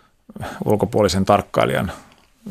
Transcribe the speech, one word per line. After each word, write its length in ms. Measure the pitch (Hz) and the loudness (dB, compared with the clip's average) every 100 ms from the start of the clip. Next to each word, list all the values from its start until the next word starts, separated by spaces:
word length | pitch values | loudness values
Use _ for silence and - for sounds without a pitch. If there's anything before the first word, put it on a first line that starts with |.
| _ _ - - - - | _ _ -20 -14 -14 -6
ulkopuolisen 600 | - 104 101 113 101 92 | -2 0 2 2 2 2
tarkkailijan 680 | 95 101 - - 58 - - - - _ _ _ 220 | 2 2 2 0 0 0 -4 -8 -18 _ _ _ -14